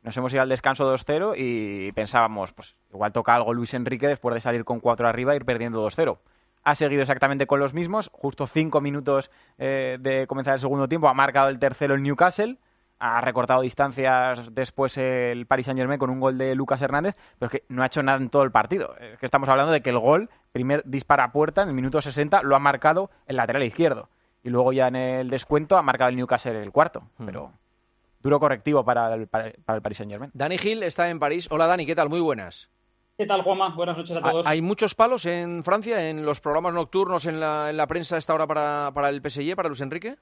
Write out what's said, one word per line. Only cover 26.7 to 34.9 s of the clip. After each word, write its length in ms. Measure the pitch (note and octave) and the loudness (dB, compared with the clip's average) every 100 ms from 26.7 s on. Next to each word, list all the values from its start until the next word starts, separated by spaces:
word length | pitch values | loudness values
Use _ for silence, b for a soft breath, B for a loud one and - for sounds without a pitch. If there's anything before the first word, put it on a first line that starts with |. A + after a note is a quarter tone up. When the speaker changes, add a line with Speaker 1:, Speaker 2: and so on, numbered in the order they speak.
Speaker 1:
cuarto, 300 | C#3 D#3+ - - _ | 2 2 -2 -16 _
Speaker 2:
Hmm. 80 | A2 | -12
Speaker 1:
pero 260 | F#2 C#2+ _ _ _ _ _ _ _ | -12 -14 _ _ _ _ _ _ _
duro 160 | C#3 C#3+ | 0 2
correctivo 460 | D3 B2 D3+ D3 | 2 0 2 2
para 300 | A#2 A#2+ A#2 | 2 0 0
el, 140 | A2+ A2 | -2 -4
para, 220 | A2 A2 - | -4 -4 -10
para 120 | - A2 | -4 -4
el 40 | |
Paris 140 | G#2+ G2+ | -4 -8
Saint-Germain. 340 | G#2 G#2 C#3 | -12 -12 -14
Speaker 2:
Dani 240 | A#2+ C#3+ F3+ | -6 -4 -2
Gil 240 | G#3 A3+ | -2 -2
está 260 | F3+ - F3 | -4 -2 -2
en 100 | E3 | 0
París. 300 | D3 E3+ E3+ | -2 -2 -4
Hola, 160 | D#3 E3 | 2 2
Dani, 200 | F3+ D3 | 2 0
¿qué 80 | |
tal? 160 | E3 D3 | 0 0
Muy 100 | E3 | 0
buenas. 480 | E3 A#2 F2+ - - _ _ _ _ - | 0 -2 -8 -16 -20 _ _ _ _ -8
Speaker 3:
¿Qué 80 | |
tal, 160 | G3+ G3 | 0 0
Juanma? 300 | F#3 F#3+ F#3+ | 2 0 0
Buenas 260 | D#3+ F3 E3 | 0 -4 -4
noches 180 | E3 | -6
a 60 | E3 | -2
Speaker 2:
¿Ha-, 100 | E3 | 0
Speaker 3:
todos. 160 | D#3+ E3+ | 0 0
Speaker 2:
hay 140 | D#3+ | 0
muchos 340 | E3+ G#3 G#3+ | 0 0 -2